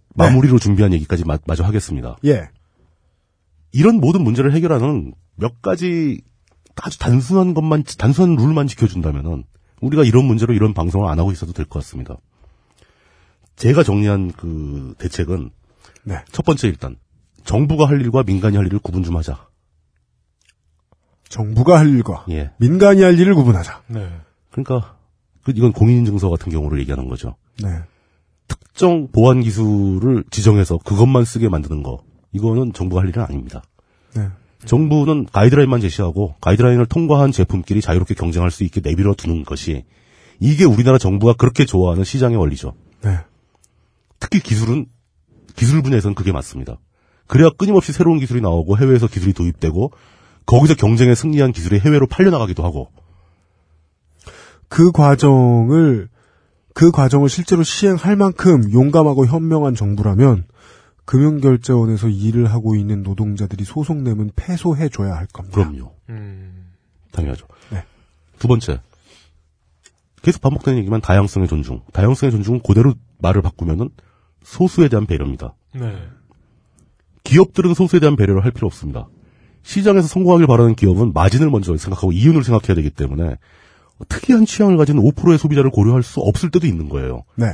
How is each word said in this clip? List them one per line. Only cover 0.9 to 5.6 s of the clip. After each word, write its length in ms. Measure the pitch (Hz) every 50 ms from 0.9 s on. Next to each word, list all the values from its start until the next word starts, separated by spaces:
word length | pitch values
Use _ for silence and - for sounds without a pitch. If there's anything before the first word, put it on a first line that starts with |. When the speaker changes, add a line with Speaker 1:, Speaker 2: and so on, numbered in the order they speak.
| 90
Speaker 2:
얘기까지 320 | 82 76 - 92 85 85
마-, 140 | 80 76 76 - -
마저 160 | 80 80 87
하겠습니다. 520 | 98 104 104 95 - - 135 120 120 120 - -
Speaker 1:
예. 240 | 143 143 104 151 - _ _ _ _ _ _ _ _ _ _ _ _ _ _ _ _ _ _ _ _ _ _ _ _
Speaker 2:
이런 280 | - 127 156 220 233 220
모든 220 | 139 135 170 196 160
문제를 300 | 113 113 117 135 143 139
해결하는 600 | 165 165 170 160 120 117 143 151 110 73 64 65 _ _ _ _
몇 260 | - - 120 117 _